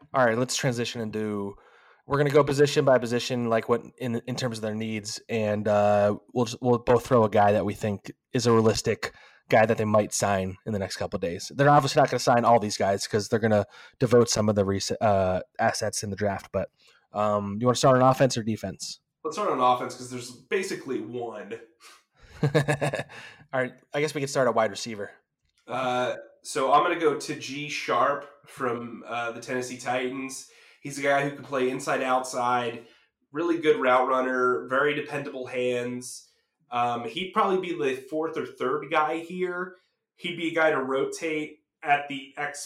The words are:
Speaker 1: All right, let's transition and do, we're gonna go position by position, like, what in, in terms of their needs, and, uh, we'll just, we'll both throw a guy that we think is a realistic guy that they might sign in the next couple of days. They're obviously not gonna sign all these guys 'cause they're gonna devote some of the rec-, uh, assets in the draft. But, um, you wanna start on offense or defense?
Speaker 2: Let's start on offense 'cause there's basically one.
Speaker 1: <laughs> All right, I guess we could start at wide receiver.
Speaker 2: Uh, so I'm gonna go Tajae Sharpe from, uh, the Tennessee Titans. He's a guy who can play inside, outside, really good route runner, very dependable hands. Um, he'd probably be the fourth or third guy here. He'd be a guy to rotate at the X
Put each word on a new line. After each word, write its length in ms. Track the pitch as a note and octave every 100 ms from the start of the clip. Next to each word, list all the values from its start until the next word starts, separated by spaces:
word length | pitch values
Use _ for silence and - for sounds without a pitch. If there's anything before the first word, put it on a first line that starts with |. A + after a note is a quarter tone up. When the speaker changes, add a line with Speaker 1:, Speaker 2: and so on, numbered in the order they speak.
| _
Speaker 1:
All 120 | C3+ B2
right, 120 | A2+
let's 200 | B2+ -
transition 460 | C#3 A#2+ A2+ A#2+
and 100 | A2
do, 420 | G#2+ G#2+ G#2 G2+ - _ _ _ _ -
we're 100 | C#3
gonna 120 | D3
go 120 | D3
position 420 | C#3 C#3 C#3+ D3+ C#3
by 140 | B2+
position, 520 | A#2 A#2+ - B2 A#2+
like, 180 | A2+ A2
what 140 | A#2 - -
in, 220 | B2+ A#2 -
in 80 | B2+
terms 240 | B2+ A2+
of 40 |
their 120 | A2 G#2+
needs, 460 | A2 A2 G#2 - -
and, 400 | A2+ G#2+ G#2 G#2+
uh, 480 | G#2 G#2 G#2 G#2 G#2 _
we'll 140 | A#2+ A2+
just, 100 | A#2+
we'll 160 | B2+ A#2+
both 280 | B2 A#2+ -
throw 180 | B2 G#2+
a 60 |
guy 220 | G#2 G#2
that 120 | G#2 F#2+
we 100 | G2+
think 360 | G#2+ G2 - - _
is 140 | B2+ A#2
a 60 |
realistic 600 | A2+ A2 G#2 - G#2 - - - _ -
guy 140 | A#2 A2
that 100 | A2+
they 80 | G#2+
might 300 | G#2+ G#2 -
sign 420 | G2+ G2 F#2+ F#2+ -
in 60 |
the 60 | G#2
next 180 | F#2 -
couple 220 | F#2 F#2+
of 20 |
days. 320 | F2+ F2+ - A2
They're 140 | C#3+
obviously 320 | D3 C3+ D3+
not 100 | C3+
gonna 80 | B2
sign 260 | - A#2+ A2+
all 120 | A#2
these 200 | G#2+ -
guys 280 | G2 G2+ -
'cause 220 | A2 G2+
they're 100 | A2+
gonna 280 | A2+ G#2 G2+ - - -
devote 300 | A#2+ B2 A2+
some 180 | - G#2+
of 80 | G#2
the 80 | G2
rec-, 260 | G2 - -
uh, 420 | A2 G2 F#2 F#2 - -
assets 440 | A2+ - G#2+ -
in 60 | G#2
the 60 | F#2+
draft. 340 | G#2 F#2+ -
But, 180 | G2 - _ _ _ _
um, 460 | - G#2 G#2 G2+ G2+
you 60 | B2
wanna 100 | A#2+
start 240 | C#3 B2+
on 20 |
offense 340 | B2+ B2+ C3+ B2
or 60 |
defense? 560 | A2 G#2+ G2 - - - _ _
Speaker 2:
Let's 140 | D#3 D3+
start 140 | G3
on 100 | C#3
offense 340 | B2+ B2+ B2+ B2
'cause 160 | B2
there's 200 | B2+ A#2+
basically 680 | - - G3 F#3 D3+ C3+ A#2
one. 600 | - B2 A#2 G#2+ G2 A2+ - _ - - _ _ - -
Speaker 1:
<laughs> 0 |
All 1200 | D3 D3+ C#3+ D3 C#3+ A2 - - - - - C3
right, 120 | B2+ - _ D3
I 60 |
guess 140 | D3+ D3
we 60 |
could 80 | C#3
start 200 | C#3+ B2+
at 60 | A2+
wide 160 | A2
receiver. 400 | G2 A#2+ G#2+ G2 - _ _ _ _ -
Speaker 2:
Uh, 500 | B2+ B2+ B2 A#2 - - _
so 300 | - D3 C3
I'm 100 | C#3
gonna 180 | E3+ D#3+
go 140 | D#3 C#3
Tajae 560 | - D3+ B2 C#3+ D3
Sharpe 560 | - - B2 C3+ C#3+ - - _
from, 560 | - B2+ A#2 A#2 G#2 G#2+
uh, 260 | A#2 A#2
the 80 | A#2
Tennessee 380 | - B2+ B2+ B2
Titans. 720 | C3 B2+ B2+ C3+ C3+ C3 - _ - _
He's 160 | D3 C#3
a 40 |
guy 240 | C#3+ C#3 D3
who 80 | C#3
can 100 | B2+
play 260 | C3+ B2+
inside, 320 | C3 - C3
outside, 840 | C3 B2+ - C3 B2 B2 A#2+ A#2 - _ _ _ _
really 260 | C#3+ E3+ D3+
good 220 | D3+ C#3
route 280 | B2+ B2+ C3
runner, 580 | C3 B2+ B2+ B2+ B2+ B2+
very 260 | C3 D3 C#3+
dependable 520 | D3 C#3+ C#3 C3 B2+
hands. 840 | B2+ B2 B2 B2 B2 B2 - - _ _ _ -
Um, 340 | A#2+ A#2+ A#2+ A#2
he'd 280 | D#3+ F#3
probably 280 | G#3+ G3 F#3
be 180 | F3 D3
the 240 | C3+ B2+ -
fourth 260 | D#3 D#3+ D3
or 80 | B2
third 460 | - B2+ D3 -
guy 280 | D#3 D3+ E3
here. 580 | E3 F#3 F3+ F3 F#3 - _ _ _ _
He'd 200 | F3+ D#3
be 120 | D#3+
a 60 | D#3
guy 160 | D#3+
to 120 | C#3+
rotate 800 | C3 C3+ C#3+ - E3 D#3 D3+ - _ _
at 260 | D#3 C#3+ C#3+
the 260 | C#3 C3+ -
X 240 | C#3+ -